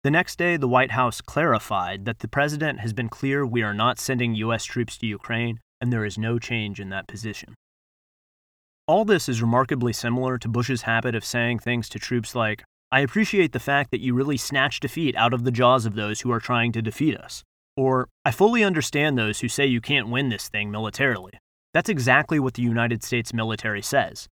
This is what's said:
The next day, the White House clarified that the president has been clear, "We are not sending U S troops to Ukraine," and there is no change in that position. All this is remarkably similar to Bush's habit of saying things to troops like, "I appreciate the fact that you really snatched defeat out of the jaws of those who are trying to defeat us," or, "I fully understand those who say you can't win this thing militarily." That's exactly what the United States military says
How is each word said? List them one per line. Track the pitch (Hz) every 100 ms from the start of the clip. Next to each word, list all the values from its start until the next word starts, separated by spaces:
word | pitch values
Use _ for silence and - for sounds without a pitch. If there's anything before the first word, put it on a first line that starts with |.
The | 143
next | 160 175 -
day, | 175 170
the | 131
White | 127 131
House | 117 123 -
clarified | - - 165 110 - 101 90 98 104
that | 117
the | 113
president | 143 147 147 156 -
has | 113
been | 107 113
clear, | - 139 139 131
"We | 117
are | 107
not | 104 117 -
sending | - 127 120 110
U | 110
S | 113 -
troops | 123 117 -
to | 113
Ukraine," | 101 - 117 117 113 _ _
and | 120
there | 117
is | 104 98
no | 113 117
change | - 117 104 98
in | 98
that | 95 -
position. | 101 113 101 - - _ _ _ _ _ _ _ _ _ _ _ _ -
All | 175 214
this | 190 -
is | 113
remarkably | 117 120 131 139 120
similar | 107 120 123 127 123
to | 117
Bush's | 117 120 127
habit | - 113 123 113
of |
saying | - 120 117 117
things | - 120 110
to | 101
troops | - 123 113 123
like, | 110 107 - _ _
"I | 131
appreciate | 139 208 214 202 160
the | 127
fact | - 143 135
that | 120
you | 127
really | 123 139 139
snatched | - 143 139 -
defeat | 135 - 151 -
out | 117
of | 123 123
the |
jaws | 120 123 131 113
of | 104
those | 104 107
who | 123
are | 117
trying | - 123 117
to | 113
defeat | 110 - 156 107
us," | - - _ _ _ -
or, | 131 127 123 _ 139
"I |
fully | 123 208 233
understand | 202 165 147 - 151 131
those | 107 104
who | 123
say | - 139
you | 120
can't | 117 143 110
win | 120 139
this | 104 -
thing | 107 104
militarily." | 104 110 - 139 104 92 - _ _ _
That's | 160 175
exactly | 165 123 131 151 156
what | 131 123
the |
United | 120 117 117 117
States | - 120 110
military | 117 113 110 110 101
says | - 139 87 - -